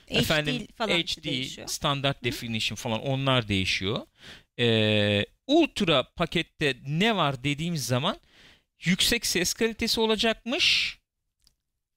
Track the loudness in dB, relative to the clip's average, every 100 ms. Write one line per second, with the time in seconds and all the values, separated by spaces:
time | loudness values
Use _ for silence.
0 | -6 -2 2 2 0 -4 -6 -6 -2 -2
1 | -2 -6 -4 -4 -6 -8 -8 -4 -2 0
2 | -2 -2 -4 -4 -4 -4 -4 -4 -4 -4
3 | -2 -2 2 2 2 0 0 -2 -2 -4
4 | -8 _ -20 -20 _ -2 2 4 4 2
5 | 2 2 0 _ 2 4 4 0 2 2
6 | 0 -4 -2 -2 -4 -2 -2 -2 -4 0
7 | 2 2 0 0 -2 -2 -2 -4 0 0
8 | 0 -4 _ -20 -20 _ _ _ -2 2
9 | 2 2 0 0 0 0 -2 0 -2 2
10 | 2 2 0 -2 -4 0 2 2 0 -6
11 | _ _ _ _ _ _ _ _ _